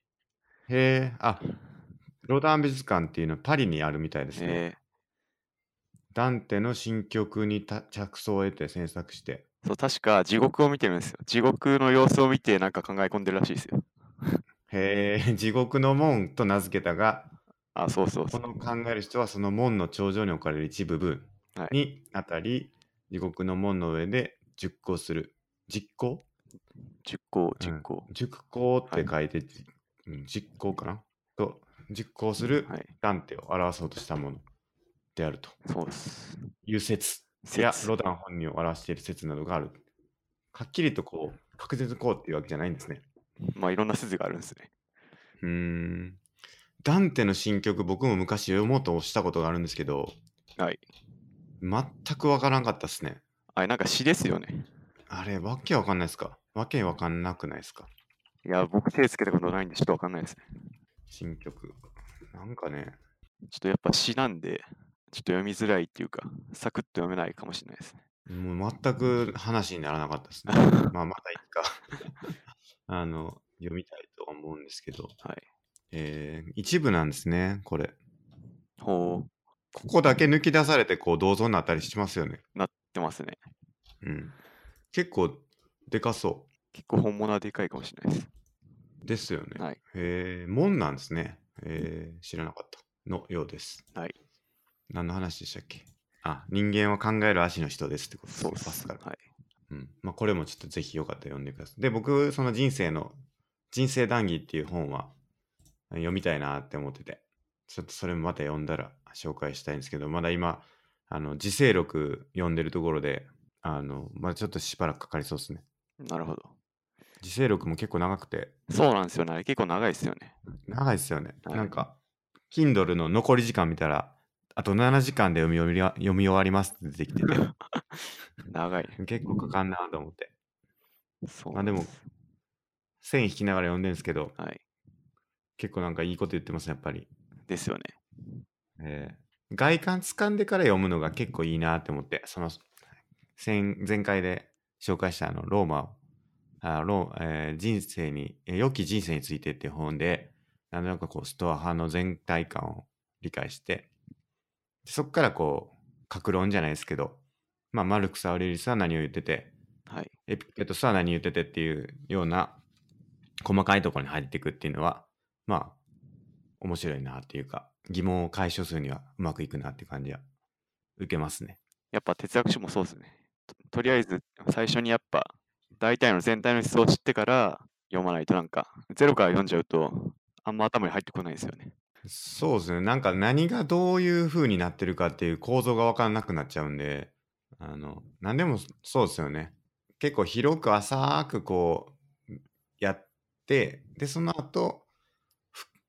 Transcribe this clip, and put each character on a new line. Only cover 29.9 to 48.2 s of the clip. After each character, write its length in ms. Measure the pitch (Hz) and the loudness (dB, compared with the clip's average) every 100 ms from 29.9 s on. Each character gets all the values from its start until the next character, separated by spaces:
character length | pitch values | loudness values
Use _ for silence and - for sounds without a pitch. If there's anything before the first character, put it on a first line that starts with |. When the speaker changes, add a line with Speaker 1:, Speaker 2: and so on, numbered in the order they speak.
| _ | _
Speaker 1:
う 60 | - 73 | -16 -14
ん、 80 | 69 | -10
実 280 | 107 - - | -10 -10 -6
行 160 | 101 | -6
か 100 | 92 | -4
な？ 160 | - 107 - _ _ | -8 -10 -14 _ _
と、 260 | - 104 - _ - - | -6 -6 -6 _ -20 -14
実 220 | 104 - | -12 -12
行 220 | - 110 | -4 -4
す 120 | 104 120 | -2 0
る 200 | 147 - | 0 0
Speaker 2:
は 80 | 87 | -10
い。 80 | - - | -12 -4
Speaker 1:
ダ 100 | 104 | -2
ン 140 | 90 | -2
テ 120 | - - | -6 -14
を 100 | - | -4
表 240 | 90 87 | 0 0
そ 100 | 87 78 | 0 -6
う 20 | |
と 100 | - | -8
し 60 | |
た 120 | - 76 | -6 -6
も 120 | 69 | -6
の 80 | 69 - _ _ _ _ _ _ | -10 -18 _ _ _ _ _ _
で 100 | - | -6
あ 60 | 78 | -4
る 80 | - | -6
と 100 | - - | -14 -12
Speaker 2:
そ 160 | - - | -6 -4
う 40 | |
で 60 | - | -6
す。 440 | - - - - - - - 107 | -8 -12 -14 -16 -16 -16 -14 -4
Speaker 1:
い 80 | |
う 40 | 107 | -2
説 440 | - 104 - - _ _ - 107 | 0 -2 -2 -6 _ _ -4 2
や、 140 | 117 | 4
Speaker 2:
説。 140 | - 107 | 4 0
Speaker 1:
ロ 100 | 110 | 0
ダ 100 | 92 | 0
ン 40 | 87 | -4
本 200 | 92 87 | -6 -6
人 140 | 78 | -4
を 80 | 80 | -2
表 160 | 82 | -2
し 80 | 80 | -2
て 80 | - | -6
い 40 | |
る 60 | 82 | -8
説 240 | - 82 | -8 -10
な 100 | 80 | -8
ど 100 | 73 | -6
が 100 | 76 | -2
あ 40 | 82 | -4
る。 120 | 73 - _ _ _ _ _ _ _ | -4 -12 _ _ _ _ _ _ _
は 140 | - | -16
っ 60 | - | -6
き 120 | - | 0
り 100 | 160 | 0
と 80 | - | 0
こ 320 | - 82 76 | -6 -8 -8
う、 220 | - _ - | -10 _ -16
確 180 | - | -6
実 140 | 127 120 | -4 -4
に 60 | |
こ 160 | 123 120 | -2 0
う 80 | - | 0
っ 40 | |
て 60 | - | -2
い 40 | |
う 20 | 76 | -6
わ 60 | |
け 40 | 71 | -4
じ 60 | |
ゃ 60 | 76 | -4
な 80 | 87 | -4
い 20 | |
ん 60 | |
で 40 | 78 | -4
す 80 | - | -10
ね。 140 | 71 _ _ _ - - | -14 _ _ _ -8 -6
Speaker 2:
ま 140 | 98 90 | -2 0
あ、 20 | |
い 40 | |
ろ 80 | 92 | 2
ん 20 | 107 | 0
な 80 | |
説 200 | - 107 92 | 0 -2 -4
が 100 | 90 | -4
あ 20 | |
る 60 | |
ん 20 | 85 | -6
で 60 | |
す 120 | - | -10
ね。 160 | - - _ _ _ _ - _ _ | -18 -20 _ _ _ _ -20 _ _
Speaker 1:
う 60 | 87 | -4
ー 20 | |
ん。 680 | 87 87 85 87 87 90 92 _ _ - - _ _ | -2 -2 -2 -4 -6 -10 -16 _ _ -20 -20 _ _
ダ 160 | 143 185 | 4 6
ン 120 | 180 | 6
テ 100 | 131 | 4
の 100 | 104 | 2
新 280 | 95 107 101 | 2 0 0
曲、 240 | 107 95 | 2 0
僕 200 | 90 95 131 | 0 2 2
も 100 | |
昔 340 | 92 | 2